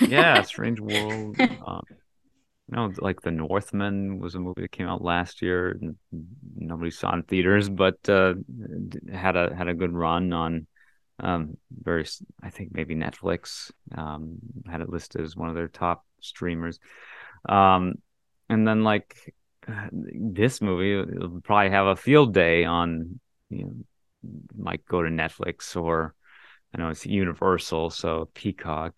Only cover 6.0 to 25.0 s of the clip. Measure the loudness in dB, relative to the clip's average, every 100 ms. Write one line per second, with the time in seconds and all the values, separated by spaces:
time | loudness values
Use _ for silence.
6 | _ -14 -14 -18 -16 -12 -8 -6 -6 -4
7 | -2 -2 -2 2 4 4 4 4 2 2
8 | 4 4 4 2 -6 -12 -10 -10 -8 -10
9 | -12 -2 0 2 0 -2 -2 -2 -2 0
10 | 0 2 0 0 -2 -4 -8 _ _ _
11 | _ -8 -2 -2 -4 -10 -18 -10 -4 -4
12 | -4 -10 -18 -18 -16 -14 -10 -8 -6 -4
13 | -6 -6 -4 -4 -6 -14 -16 -20 -16 -10
14 | -10 -10 -12 -14 -14 -16 -10 -10 -8 -8
15 | -8 -8 -8 -6 -6 -6 -8 -4 -2 -2
16 | _ _ -18 -8 -6 -4 -6 -10 _ -20
17 | -20 -20 -20 -10 2 6 8 6 2 -4
18 | _ _ _ _ 0 2 4 4 2 2
19 | -2 -20 -20 -20 _ _ -12 -10 -8 -10
20 | -10 -6 -4 2 0 2 0 2 2 0
21 | -2 -6 -8 -6 2 4 6 6 4 4
22 | 6 8 8 6 6 6 4 2 0 -2
23 | -6 -12 _ _ -12 -8 -8 -12 -16 _
24 | _ _ -16 -16 -16 -10 -6 -6 -2 0